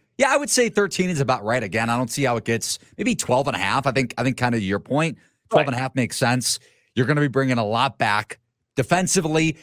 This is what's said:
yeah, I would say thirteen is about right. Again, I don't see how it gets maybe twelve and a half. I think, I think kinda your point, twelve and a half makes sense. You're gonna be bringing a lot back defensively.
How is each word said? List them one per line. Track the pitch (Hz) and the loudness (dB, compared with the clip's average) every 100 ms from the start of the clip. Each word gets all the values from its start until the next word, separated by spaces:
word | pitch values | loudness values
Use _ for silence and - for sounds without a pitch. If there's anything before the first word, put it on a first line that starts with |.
| _ - | _ 0
yeah, | 262 | 2
I | 285 | 2
would | 294 | 0
say | - 233 | 0 2
thirteen | - 202 - 180 | 2 -2 0 -2
is | 156 | 0
about | 123 127 | 0 -2
right. | 104 123 | 0 -2
Again, | 104 110 113 | -2 -2 0
I | 120 | 0
don't | 123 | -2
see | - | -2
how | 131 117 | 0 0
it | |
gets | 110 113 - - - - | -2 -2 -2 -8 -10 -6
maybe | 208 | -2
twelve | 196 - 127 139 | -2 0 0 0
and | 92 | -2
a | |
half. | 98 127 139 | 0 0 0
I | |
think, | 131 123 - | 0 -2 -2
I | |
think | 123 - | -2 0
kinda | 123 117 | 0 0
your | 95 98 | 0 -2
point, | - 139 165 117 _ _ - | -2 -2 -2 -4 _ _ 0
twelve | 160 143 | 0 2
and | |
a | 123 | -2
half | 131 | -4
makes | 131 113 - | -2 -4 0
sense. | 120 127 - - _ _ _ | 0 2 -2 -6 _ _ _
You're | - 127 | -2 0
gonna | 147 | 2
be | 143 | 2
bringing | 127 135 120 | 2 2 2
a | |
lot | 104 113 135 - | 0 0 0 0
back | 113 104 - - _ _ _ - | 0 0 -2 -12 _ _ _ -4
defensively. | 123 175 185 190 156 160 160 156 | 0 0 2 0 2 2 0 -2